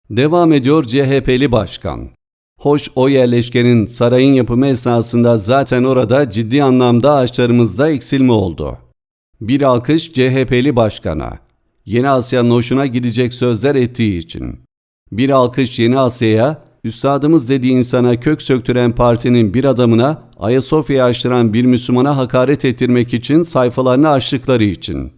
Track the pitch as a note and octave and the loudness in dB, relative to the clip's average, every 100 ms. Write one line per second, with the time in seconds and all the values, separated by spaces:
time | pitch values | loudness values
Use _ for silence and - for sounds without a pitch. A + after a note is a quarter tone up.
0 | - A2 D3 F3 E3+ D3 B2+ D#3+ B2+ B2+ | -8 -2 0 2 2 2 2 0 0 -2
1 | C3 C3+ C3 B2+ C#3 A#2 F2+ - F#2+ B1 | 0 0 0 0 2 0 -2 -8 -10 -10
2 | - _ _ _ _ _ C#3+ D3 - - | -12 _ _ _ _ _ 0 0 -2 0
3 | C3 C#3 B2 A#2+ A#2+ B2+ A#2+ A#2+ G2 - | 2 2 2 2 0 0 2 2 0 -2
4 | A#2+ B2+ C3+ C3+ A#2 A#2+ C#3 B2 B2+ A#2 | 0 2 4 2 2 0 0 0 0 -2
5 | A2 A#2+ A#2+ A#2 G2 C3+ C3+ B2+ B2+ B2+ | 0 0 2 2 2 0 0 0 0 0
6 | B2 C3 C#3 G#2 A2+ C3+ C#3 B2+ B2+ A#2+ | 2 0 0 -2 -2 0 2 4 4 2
7 | C3+ D3 B2 - A#2+ A#2+ A2+ F#2 D3+ C#3+ | 2 2 0 0 0 2 2 0 -2 -2
8 | - C#3 B2+ A2+ F#2+ D2+ C#2+ B1 _ _ | -4 0 2 2 0 -4 -10 -10 _ _
9 | _ _ _ - G#2 C3+ C#3 B2 B2 D#3+ | _ _ _ -14 -4 0 2 0 0 -2
10 | E3 C3 B2+ C3 B2 B2 C3+ B2 G#2+ - | -2 -2 0 0 0 0 0 0 0 -2
11 | G2 D#2 A#1+ - _ _ _ _ - A2+ | -8 -8 -8 -12 _ _ _ _ -6 -2
12 | C3+ C3 A#2+ B2+ A#2+ A#2+ A#2+ C3 C#3+ B2 | 0 0 0 0 2 0 0 -2 -2 -4
13 | B2 A2+ B2 A#2+ B2 A2+ C3+ C3+ A#2+ A#2+ | -4 -2 -4 -2 -4 -2 0 0 -2 -2
14 | A2+ F2+ E2 - B1 - _ _ _ _ | -2 -2 -8 -12 -12 -14 _ _ _ _
15 | - G2 C3+ C3+ B2 C3 B2+ - A#2 C3 | -12 -4 0 2 0 0 -4 0 0 2
16 | B2+ - A2+ A2 B2+ D#3 - _ A2+ - | 0 0 0 2 0 -2 -12 _ -12 -4
17 | - C#3 D3 E3 A#2+ C#3 B2+ B2+ A#2+ B2+ | -2 0 2 2 2 -2 0 0 0 0
18 | B2 A#2+ D3+ D3+ - C3 B2 B2 B2 B2 | 0 0 -2 -4 -2 -2 0 0 0 0
19 | B2 A#2 B2+ A#2+ A2 G#2 C3+ A#2+ A#2+ A#2 | 0 0 2 2 2 0 0 2 2 4
20 | C3 D#3 - - G#2 C3 B2+ D#3 D3 C3+ | 2 -2 -10 -8 -2 0 0 -2 0 0
21 | B2+ A#2+ B2 B2 A#2 A2 B2+ B2 B2 B2 | 0 0 -2 0 0 2 2 2 0 0
22 | C#3 C#3 B2+ B2+ B2+ C#3+ C3+ A#2+ B2+ B2 | 2 0 -2 0 0 0 -2 -2 0 0
23 | A#2+ A#2 - D3+ E3+ C#3 B2 A#2 B2+ B2+ | 0 -4 0 0 0 0 -2 0 0 2
24 | D#3 C#3 - C3+ B2 B2 G#2 E2+ - D2 | 2 2 -2 -4 -2 0 0 -2 -8 -10
25 | B1+ | -10